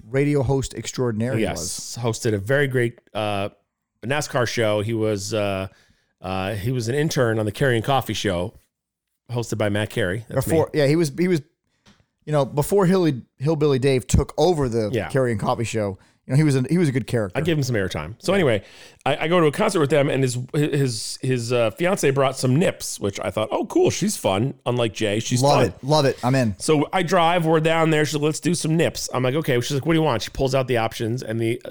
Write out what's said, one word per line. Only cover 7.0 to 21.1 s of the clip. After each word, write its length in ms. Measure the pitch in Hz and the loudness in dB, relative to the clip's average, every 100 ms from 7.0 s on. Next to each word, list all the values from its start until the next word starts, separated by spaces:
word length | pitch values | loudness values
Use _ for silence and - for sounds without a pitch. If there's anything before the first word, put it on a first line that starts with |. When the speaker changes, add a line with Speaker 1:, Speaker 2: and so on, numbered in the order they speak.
| 147 - 120 110 | -2 0 2 2
Speaker 2:
on 80 | 107 | -2
the 60 | |
Carrie 240 | - 139 117 | 0 2 2
and 80 | |
Coffee 300 | 107 135 - | 2 0 0
show, 400 | 104 104 87 92 - _ _ _ _ _ _ - | -4 -2 -2 -4 -10 _ _ _ _ _ _ -10
hosted 280 | 120 113 110 | -8 -4 -2
by 100 | 107 | 0
Matt 220 | 101 107 | 0 -2
Carey. 340 | - 95 101 - | -2 -2 -4 -4
That's 160 | 135 - | -4 0
Speaker 1:
Before, 240 | 160 - | 0 0
Speaker 2:
me. 80 | 151 | 0
Speaker 1:
yeah, 60 | 139 | 2
he 100 | 156 | 2
was, 160 | 160 131 | 0 0
he 120 | 180 | 0
was, 140 | 170 - _ _ _ _ _ _ _ | 0 -2 _ _ _ _ _ _ _
you 80 | - | -4
know, 120 | 151 | 0
before 420 | 139 143 143 202 175 | 0 -2 0 2 4
Hilly-, 360 | 190 170 127 - _ | 4 2 0 -6 _
Hillbilly 400 | 139 160 147 135 | -2 2 2 2
Dave 280 | 135 131 - | 2 2 2
took 280 | - 143 - | 0 0 2
over 320 | 165 165 131 | 2 2 0
the 220 | 113 107 | 0 -2
Speaker 2:
Yeah. 160 | 107 87 | -2 -2
Speaker 1:
Carrie 220 | 131 127 | 0 0
and 80 | 107 | 0
Coffee 240 | - 117 | -2 -2
show, 340 | 113 113 101 98 _ _ - | -2 -2 -4 -6 _ _ -2
you 40 | |
know, 40 | 147 | 2
he 80 | |
was 100 | 156 | 4
an, 120 | 135 127 | 2 2
he 80 | 170 | 2
was 100 | 160 | 2
a 40 | |
good 160 | 131 110 | 0 -2
character. 280 | 120 101 131 | -2 -2 -2
Speaker 2:
I 40 | |
gave 160 | 165 151 | -2 0
him 80 | |
some 100 | 123 | 0
airtime. 400 | 117 95 - 78 113 | -2 -2 -4 -8 -6
So 120 | - | -2
anyway, 300 | 196 151 107 - - - - | 2 2 0 -2 -16 -20 -8
I, 200 | 131 147 | -4 -2
I 40 | 160 | 2
go 120 | 180 | 4
to 60 | 156 | 4
a 40 | |
concert 280 | - 214 185 | 2 0 2
with 100 | 139 | 2
them, 180 | 151 135 | 4 2
and 140 | 135 | 2
his, 160 | 131 123 127 | 0 -2 -4
his, 640 | 156 147 147 139 110 - | -2 0 0 0 -2 -8